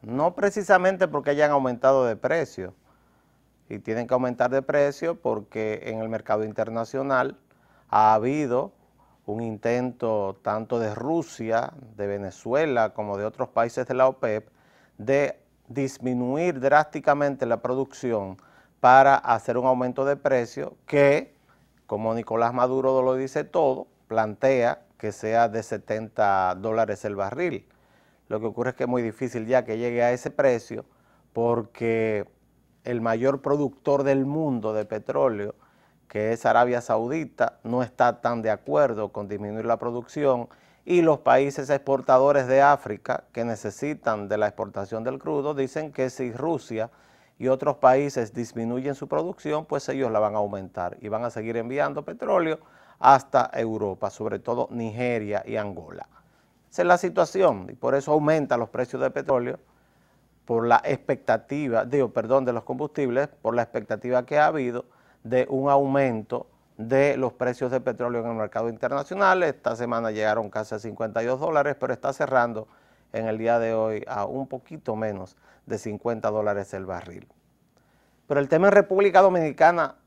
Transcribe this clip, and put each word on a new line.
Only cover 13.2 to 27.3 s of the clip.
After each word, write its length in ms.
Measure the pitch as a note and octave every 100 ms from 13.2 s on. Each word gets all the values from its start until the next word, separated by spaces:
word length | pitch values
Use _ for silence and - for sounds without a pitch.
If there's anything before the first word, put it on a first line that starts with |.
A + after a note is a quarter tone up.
| G#2
otros 240 | - B2
países 380 | - A#2 A#2+ B2+
de 80 | B2+
la 120 | C3
opep, 400 | C3 B2 G#2+ A2 _ _ _ _ _
de 420 | G#2 C#3 C#3+ - _ _ _
disminuir 920 | A#2+ C3+ - B2 B2 B2 C#3 F3 C#3
drásticamente 880 | C3+ D3 D3+ D#3 C#3 C#3+ C#3+ C3+ B2
la 160 | A#2
producción 760 | B2 C3 C3+ - B2+ A2 G2 F#2 _ _ _ _
para 360 | B2+ C3 C3+ C#3
hacer 420 | - A2+ - A#2+
un 80 | B2+
aumento 400 | B2+ B2+ B2 C3+
de 120 | C#3+
precio 580 | C#3+ C3 A#2 - C#3+ - _
que, 500 | D3 C#3+ D3 - _ _ _ _ _ _
como 260 | G#2+ A2
Nicolás 400 | A2+ A2+ A2+ A#2
Maduro 480 | B2 B2+ C3 C3 C3
lo 140 | B2+ C3
dice 300 | C3+ D3+ -
todo, 420 | F3+ D3 C3 - _ _
plantea 720 | A2 G#2+ G#2 C3+ C3 A#2 - _ _
que 160 | G#2+
sea 340 | G2+ A2 A2+ A#2
de 160 | G#2+
setenta 920 | A2+ G#2+ - A2 A2 - G#2 G2 F#2 F2+
dólares 500 | G#2+ A2 A2 G2+ A2
el 100 | G2+
barril. 500 | G2